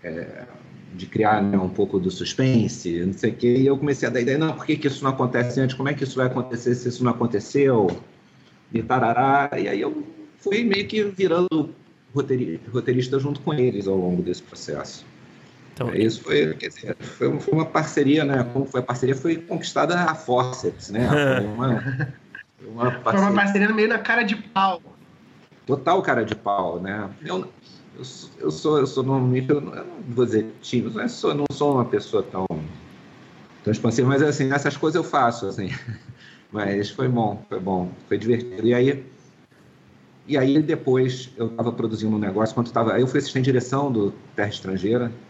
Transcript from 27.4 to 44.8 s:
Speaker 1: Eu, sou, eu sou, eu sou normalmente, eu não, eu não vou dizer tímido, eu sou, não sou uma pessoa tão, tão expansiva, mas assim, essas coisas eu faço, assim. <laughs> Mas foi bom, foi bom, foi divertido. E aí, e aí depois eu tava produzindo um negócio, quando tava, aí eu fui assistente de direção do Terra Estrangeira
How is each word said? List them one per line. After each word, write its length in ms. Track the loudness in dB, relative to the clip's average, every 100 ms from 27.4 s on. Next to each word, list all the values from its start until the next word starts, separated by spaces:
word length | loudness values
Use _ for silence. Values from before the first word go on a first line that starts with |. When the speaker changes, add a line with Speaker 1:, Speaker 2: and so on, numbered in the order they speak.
| -6 -14 -20 -20 -20 -16
Speaker 1:
Eu, 80 |
sou, 260 | -16 -16 -20 -6
eu 100 | -4
sou, 280 | -2 2 2
eu 80 | 2
sou 160 | 0
normalmente, 460 | 0 2 2 0 2
eu 100 | 0
não, 140 | 0
eu 100 | -10
não 300 | -14 -14 -6
vou 100 | 0
dizer 220 | 2 2 0 -8
tímido, 380 | -4 -2 -2 -4
eu 80 | -6
sou, 260 | -2 -2
não 100 | 0 -2
sou 220 | 0 2
uma 100 | 2
pessoa 380 | 2 -2 0 -2
tão, 240 | -2 -6 -6 -6 -8 -14 -20 -20 -20 -20 -20 -20 -20 -8
tão 80 | -2
expansiva, 360 | 0 2 2 4
mas 140 | 4
assim, 280 | 2 2 0
essas 240 | 2 0 0
coisas 200 | 0 0
eu 80 |
faço, 420 | 0 2 2 0 -6
assim. 240 | -6 -6
<laughs> 60 | -8 -10 -14 -14 -20 -20 -20 -10
Mas 380 | -4 -2 -2 -4
foi 200 | -2 0
bom, 360 | 2 0 -4 -8
foi 140 | -6
bom, 300 | -2 -2 -4 -8 -4
foi 80 | -2
divertido. 500 | 2 0 0 -2 2
E 60 |
aí, 320 | 4 4 2 -6 -20 -20 -20 _ -20 -20 -20 -20 -20 -20 _ -2
e 120 | 2
aí 240 | 4 4
depois 680 | 2 0 2 2 2 -2 -10 -6
eu 140 | -6
tava 200 | -2 -4
produzindo 460 | -2 -4 -2 0 0
um 20 |
negócio, 360 | 0 0 0
quando 160 | 0 0
tava, 220 | 0 2
aí 80 | 2
eu 40 | 2
fui 120 | 2
assistente 260 | -2 0
de 80 | 2
direção 400 | 2 0 -2 0
do 220 | 0 0 -2 -12
Terra 140 | -4 -4
Estrangeira 640 | -4 -6 -2